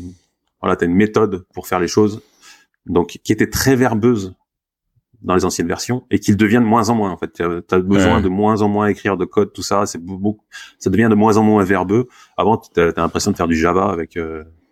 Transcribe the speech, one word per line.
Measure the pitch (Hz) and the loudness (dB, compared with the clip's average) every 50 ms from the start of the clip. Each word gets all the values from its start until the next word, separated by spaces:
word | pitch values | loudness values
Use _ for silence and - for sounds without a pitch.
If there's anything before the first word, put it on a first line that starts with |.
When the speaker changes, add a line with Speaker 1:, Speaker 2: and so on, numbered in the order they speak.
| 87 90 90 _ _ _ _ _ _ _ _ _ | -14 -16 -18 _ _ _ _ _ _ _ _ _
Speaker 1:
voilà, | - 95 90 | -2 -2 0
t'as | - 87 | 0 0
une | 87 87 | 0 2
méthode | 95 107 107 107 107 110 104 95 90 - _ _ | 2 2 2 2 0 0 0 -2 -6 -12 _ _
pour | - - - | -16 -10 -6
faire | 95 90 | -2 -2
les | 87 82 | -2 0
choses. | - - 107 104 98 113 - _ _ _ _ - - _ _ _ _ _ _ | 2 2 2 2 0 -6 -16 _ _ _ _ -20 -20 _ _ _ _ _ _
Donc, | - 87 87 85 - - - _ | -2 -2 -2 -2 -2 -6 -16 _
qui | - | -4
était | 107 98 117 - | 0 0 0 -2
très | - - - 131 135 | -2 -2 2 2 2
verbeuse | 120 127 120 113 107 101 123 123 107 98 92 92 _ _ _ _ _ _ _ _ _ _ _ _ _ _ _ _ _ - | 2 2 0 0 2 2 2 0 0 -4 -8 -12 _ _ _ _ _ _ _ _ _ _ _ _ _ _ _ _ _ -4
dans | - 90 | 0 0
les | 90 90 | 2 2
anciennes | 92 - - 87 85 | 0 -2 -2 -4 -4
versions | 90 - - - 120 127 - _ | -4 -8 -6 -6 -6 -6 -4 _
et | - - | -4 -2
qui | - - | 0 0
le | 104 95 | 2 2
devient | 110 104 110 123 | 2 2 4 2
de | 120 107 | 2 4
moins | 110 117 110 98 | 2 2 2 2
en | 120 | 0
moins, | 113 104 98 | 0 -2 -4
en | 87 - | -4 -8
fait. | - 82 | -10 -12
T'as, | - - 90 85 85 87 87 _ | -8 -6 -4 -4 -4 -6 -4 _
t'as | - 92 | 0 0
besoin | 92 92 101 101 95 90 87 110 | 2 2 2 2 4 2 2 2
Speaker 2:
Ouais. | |
Speaker 1:
de | 98 95 | 0 -2
moins | 92 98 104 107 110 101 | -2 0 0 0 2 2
en | 107 104 | 0 0
moins | 104 104 104 104 | 0 0 0 0
écrire | 98 - - 107 98 90 | -2 -2 -2 -4 -2 -2
de | 90 | -4
code, | - - - 101 98 _ | -2 0 -2 -2 -2 _
tout | - 92 | -12 -8
ça. | - - 101 104 101 | -4 -2 -2 -2 -2
C'est | - 82 85 | -6 -10 -10
beau-, | 87 95 92 | -10 -10 -4
beau-, | 95 104 107 - _ _ - - - - _ _ | -4 -4 -4 -4 _ _ -20 -20 -20 -20 _ _
ça | - 95 | -4 -2
devient | 104 120 113 113 | 0 2 2 4
de | 107 | 4
moins | 104 104 113 104 107 | 4 4 4 4 4
en | 110 | 4
moins | 107 107 104 98 | 4 4 4 4
verbeux. | 90 98 95 92 92 101 117 123 - _ - - _ _ - | 2 0 0 0 0 0 0 0 -2 _ -20 -20 _ _ -2
Avant, | 90 101 110 110 | 0 0 0 0
t'as, | - - _ 87 85 82 | -2 -4 _ 2 2 2
t'as | 80 - | 2 0
l'impression | 82 80 - 87 - 104 | -2 -2 -2 -2 -2 -2
de | 95 - | -2 -2
faire | 87 85 | 0 -2
du | 82 80 | 0 0
Java | 80 87 87 92 95 101 | 0 0 2 2 0 0
avec, | 95 85 82 - _ 87 | -2 -4 -8 -8 _ -10
euh, | 82 80 80 78 78 80 - _ _ _ | -8 -8 -10 -12 -14 -16 -20 _ _ _